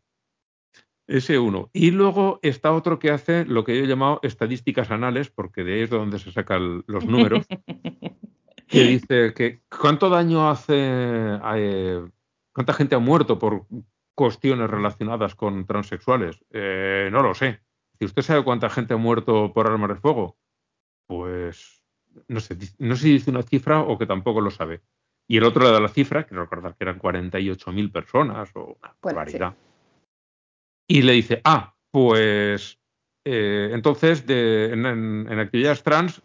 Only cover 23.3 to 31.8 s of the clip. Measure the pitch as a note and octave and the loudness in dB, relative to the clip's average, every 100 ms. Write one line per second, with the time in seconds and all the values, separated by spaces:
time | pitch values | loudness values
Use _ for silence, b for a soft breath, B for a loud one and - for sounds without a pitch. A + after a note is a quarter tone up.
23.3 | B2+ A#2+ C3+ D#3 D#3 D3 G#2+ A2 F#2+ G#2+ | -4 -2 -2 2 0 0 -2 -2 -2 -2
24.3 | G#2+ G2+ - D#2+ E2+ _ _ _ _ - | 0 -2 -4 -8 -10 _ _ _ _ 0
25.3 | A2 A#2 - B2+ A2 G#2 - C3+ C#3+ D#3 | 4 4 6 6 6 4 0 0 -2 -6
26.3 | F#2 E2+ E2+ F2+ - F#2 F2+ F#2 F2+ F2+ | -10 -10 -10 -12 -8 -8 -4 -4 -4 -4
27.3 | F#2+ G2 F#2+ - F#2+ G#2 E2+ - C3 C#3+ | -4 -4 -6 -6 -6 -4 -6 -2 0 0
28.3 | G#2+ G2+ - - - - _ F#3 E2 D2 | -4 -12 -14 -18 -20 -20 _ -8 -8 -8
29.3 | E2+ F2+ - _ _ _ _ _ _ _ | -6 -8 -8 _ _ _ _ _ _ _
30.3 | _ _ _ _ _ - D3 B2+ B2 A2 | _ _ _ _ _ 2 4 6 6 4
31.3 | D#3+ D3+ D3+ F#2 _ | 0 4 2 0 _